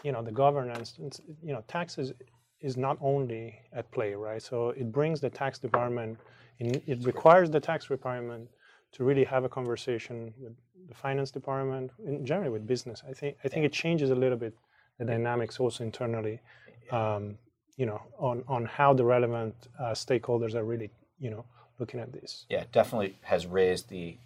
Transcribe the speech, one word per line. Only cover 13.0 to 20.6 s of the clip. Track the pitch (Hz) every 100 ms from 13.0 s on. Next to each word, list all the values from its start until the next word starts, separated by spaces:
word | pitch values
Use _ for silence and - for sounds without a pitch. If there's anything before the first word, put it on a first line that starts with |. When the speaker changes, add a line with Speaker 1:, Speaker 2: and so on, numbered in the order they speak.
| 143
Speaker 1:
I |
think, | 131 143 -
I | 135
think | 160
Speaker 2:
Yeah. | 147
Speaker 1:
it |
changes | - 165 170 135
a | 127
little | 131 120
bit | 113 - _ _ _ -
the | 120
dynamics | 113 120 120 113 -
also | 123 117
internally, | 113 - 120 113 107 117 _ - - - -
Speaker 2:
Yeah. | 120 110 104
Speaker 1:
um, | 104 104 _ _ _ -
you | 117
know, | 104 - -
on, | 135 120 131
on | 123 117
how | - 143
the | 131
relevant, | 120 123 120 117 113 - - -
uh, | 120
stakeholders | 110 - 120 123 120 113
are | 113